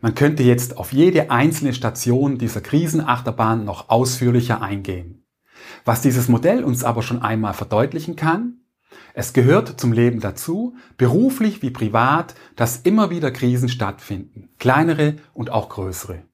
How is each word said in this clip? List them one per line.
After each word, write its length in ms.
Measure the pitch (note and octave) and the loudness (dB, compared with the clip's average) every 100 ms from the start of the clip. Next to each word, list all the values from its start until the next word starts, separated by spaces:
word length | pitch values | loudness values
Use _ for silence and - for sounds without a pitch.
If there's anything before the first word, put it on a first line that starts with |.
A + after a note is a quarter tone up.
Man 120 | A#2 | -2
könnte 300 | - C#3+ D3+ | 2 2 4
jetzt 340 | B2 A#2+ - - | 4 4 0 -8
auf 140 | F#2 | -4
jede 400 | C3 F3 F3 - | 4 4 4 2
einzelne 420 | A#2+ D3 D#3+ C#3+ | 2 2 2 -4
Station 640 | B2 A#2 - B2 B2 C#3+ B2+ | -2 -4 -2 0 2 2 0
dieser 240 | A#2 A2 | -4 -6
Krisenachterbahn 1000 | - D3 E3 D#3 D3 A#2+ B2 A2+ A2 A2+ | 0 0 2 -2 0 -2 -2 -2 0 0
noch 260 | G#2 - - | -4 -10 0
ausführlicher 720 | A2+ B2+ - B2 B2 A#2+ A2 | 0 2 0 2 2 0 -4
eingehen. 640 | G2 G2+ F#2+ F2+ E2+ F#2+ _ _ _ _ - - - | -4 -6 -6 -10 -10 -18 _ _ _ _ -20 -8 -2
Was 160 | A#2 | 2
dieses 260 | C#3 B2 B2 | 2 2 2
Modell 360 | A#2 D#3+ A#3+ | 2 4 2
uns 200 | F#3 B2 | 0 -2
aber 180 | B2 A#2 | -2 -2
schon 200 | - B2 | -2 -4
einmal 320 | G#2+ A2 G#2+ | -2 -2 -2
verdeutlichen 600 | F#2+ - - C#3+ D#3 D3+ E3 | -6 -2 0 0 -2 -8 -4
kann: 440 | D#3+ F3+ A#3+ - _ _ _ - - | -2 -2 -4 -10 _ _ _ -20 -16
Es 200 | - - | -10 -2
gehört 460 | - B2 F3+ G#3+ - | 2 4 4 2 -4
zum 140 | B2 | 0
Leben 260 | A2+ A#2+ A#2 | 2 2 2
dazu, 560 | G#2+ - - F3+ B3 A#3+ - _ | -6 -8 -6 -4 -6 -8 -20 _
beruflich 640 | B2 D3+ B3+ C4 A3 G3+ | 2 4 2 2 -2 -2
wie 100 | B2+ | -8
privat, 640 | B2 A2 A2 B2 D3+ E3 - - - | -4 -2 2 2 2 -2 -14 -20 -4
dass 220 | A#2+ - | -2 0
immer 320 | F3 A3 G3+ | 2 2 2
wieder 220 | E3+ D3 | 0 -4
Krisen 380 | B2 B2 B2 B2 | 0 0 0 -2
stattfinden, 800 | B2 G2+ - - G2 - - - _ | -2 -6 -6 -10 -10 -10 -20 -20 _
kleinere 560 | B2 C3 E3 D3+ D3+ D3+ _ | 2 4 2 2 0 -2 _
und 160 | - A#2 | -12 -4
auch 200 | A2 - | -4 -4
größere. 540 | - F#2+ F2+ - E2+ E2+ | -8 -8 -8 -12 -14 -16